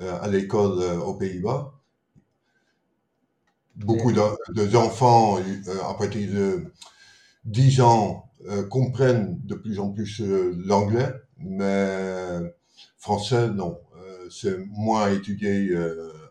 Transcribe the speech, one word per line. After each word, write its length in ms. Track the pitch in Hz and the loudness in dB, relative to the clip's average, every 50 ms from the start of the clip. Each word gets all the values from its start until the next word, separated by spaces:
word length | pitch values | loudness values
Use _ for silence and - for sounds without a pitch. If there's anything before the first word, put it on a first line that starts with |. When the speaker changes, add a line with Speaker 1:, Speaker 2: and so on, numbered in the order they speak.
Speaker 1:
euh, 180 | 90 92 87 87 | -10 -8 -6 -6
à 80 | - 104 | -4 0
l'école, 520 | 98 98 98 98 113 107 104 98 92 90 | 0 0 0 2 2 2 2 2 2 0
euh, 180 | 90 90 87 85 | 0 0 -2 -2
aux 140 | 71 98 95 | -4 -4 -4
Pays-Bas. 580 | - 98 95 90 90 90 110 135 143 147 - - - _ _ _ _ _ _ _ _ _ _ _ _ _ _ _ _ _ _ _ _ _ _ _ _ _ _ _ _ _ _ _ _ _ _ _ _ _ _ _ | -4 -4 -4 -4 -4 -2 -2 -2 -2 -4 -8 -14 -20 _ _ _ _ _ _ _ _ _ _ _ _ _ _ _ _ _ _ _ _ _ _ _ _ _ _ _ _ _ _ _ _ _ _ _ _ _ _ _
Beaucoup 340 | - 101 101 113 113 113 123 | -8 0 0 0 2 4 2
Speaker 2:
Ok. 20 | 104 | 4
Speaker 1:
de, 80 | 104 104 104 104 - - - 87 | 4 4 2 0 -2 -8 -6 -2
de 220 | 107 104 101 107 | 0 0 4 6
enfants, 600 | 117 117 107 - - 131 120 117 117 113 107 98 92 | 4 4 4 2 4 4 6 6 6 6 4 2 0
euh, 440 | 92 95 98 98 - 90 95 95 90 78 | -2 -4 -6 -8 -8 -8 -8 -6 -6 -6
à 60 | 98 | -6
partir 380 | 101 104 95 110 107 101 90 98 | -4 -4 -4 -2 -4 -4 -2 -2
de 320 | 101 98 98 92 87 80 85 - _ - - _ _ - - - _ _ _ _ _ - | 0 0 0 0 -2 -4 -8 -14 _ -20 -20 _ _ -20 -20 -20 _ _ _ _ _ -10
dix 360 | 110 101 117 135 135 - - | -4 2 4 6 6 8 8
ans, 500 | 123 120 117 113 104 90 82 - - - _ _ - - | 6 6 6 6 4 0 -2 -6 -12 -18 _ _ -12 -6
euh, 180 | 101 101 98 | -4 -4 -4
comprennent 720 | - - 131 127 123 - - 135 127 120 113 101 90 85 - - | -2 0 0 0 0 0 2 2 4 4 2 0 -2 -4 -8 -8
de 100 | 98 101 | -8 -10
plus 240 | - - 107 104 95 | -10 -8 -8 -6 -4
en 140 | 101 101 101 | -4 -6 -4
plus, 280 | 110 107 98 - - | -6 -8 -8 -6 -6
euh, 320 | 107 98 98 95 92 90 87 87 92 | -4 -2 0 0 0 -2 -4 -4 -2
l'anglais, 480 | 95 101 98 104 101 113 120 135 151 - - - _ _ - | 2 2 2 2 2 0 0 0 -2 -4 -10 -16 _ _ -14
mais 1000 | - 95 95 95 98 98 98 98 98 98 95 95 95 92 92 92 90 90 90 87 85 85 - _ _ _ _ _ - _ _ | -12 -10 -6 -2 -2 0 2 2 0 0 -2 -4 -4 -6 -6 -6 -6 -6 -6 -6 -6 -8 -10 _ _ _ _ _ -20 _ _
français, 540 | _ - - 104 98 104 - 127 120 120 113 | _ -4 -4 -2 -2 0 0 2 2 2 0
non. 280 | 101 98 92 85 80 76 - _ _ | -2 -4 -4 -6 -8 -10 -14 _ _
Euh, 320 | 87 92 95 92 92 90 87 | -20 -20 -18 -18 -16 -18 -18
c'est 280 | - - - 101 95 92 95 | -14 -6 -4 -4 -4 -4 -6
moins 440 | 101 104 104 107 110 107 107 104 101 101 | -10 -8 -4 -2 0 2 2 2 2 0
étudié, 580 | 95 - 104 101 98 104 101 98 101 98 92 | 0 -2 -6 -6 -4 -2 0 0 0 0 0
euh, 420 | 87 85 85 82 82 82 82 80 78 78 - - | 0 0 0 -2 -4 -6 -12 -14 -16 -18 -20 -20